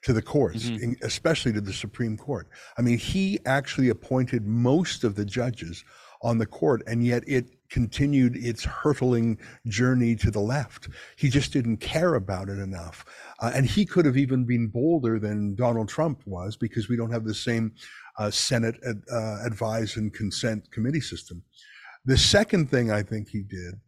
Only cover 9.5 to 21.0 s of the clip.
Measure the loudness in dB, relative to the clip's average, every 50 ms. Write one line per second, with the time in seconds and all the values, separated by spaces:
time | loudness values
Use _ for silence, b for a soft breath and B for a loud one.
9.5 | B B B -6 0 2 2 4 4 4 4 2 2 2 2 0 2 2 0 0
10.5 | 0 -2 -4 -6 -10 -18 -16 -16 B B B B B B 0 2 4 4 2 2
11.5 | 0 0 2 2 0 -2 -2 -4 -2 2 2 2 2 2 0 -2 -4 -4 -4 -6
12.5 | -6 -6 -6 -8 -8 -10 -10 -12 -14 -18 -20 B B B B B B B -4 -2
13.5 | 2 2 2 4 4 2 2 2 4 4 4 6 6 4 2 2 2 0 2 2
14.5 | 2 0 0 0 0 0 2 2 2 2 2 0 0 0 0 -2 -2 -2 -2 -4
15.5 | -2 0 0 2 2 2 -2 -4 -2 -2 0 0 -2 -4 _ -10 -10 -8 -8 -8
16.5 | -6 -4 -4 -4 -2 -4 -4 -2 -2 -2 -2 -2 -4 -4 -2 -4 -4 -4 -2 -2
17.5 | 0 0 0 -2 -4 B B B B B B B B -4 -4 -2 -2 -2 -2 0
18.5 | 0 2 0 0 -2 -4 -6 -8 -8 -8 -8 -6 -6 -4 -4 -4 -6 -6 -6 -6
19.5 | -4 -4 -4 -2 -2 -2 -2 -2 -4 -4 -4 -4 -4 -4 -6 -6 -4 -2 -2 -2
20.5 | -2 -2 -6 _ -6 -4 -2 -2 -2 -2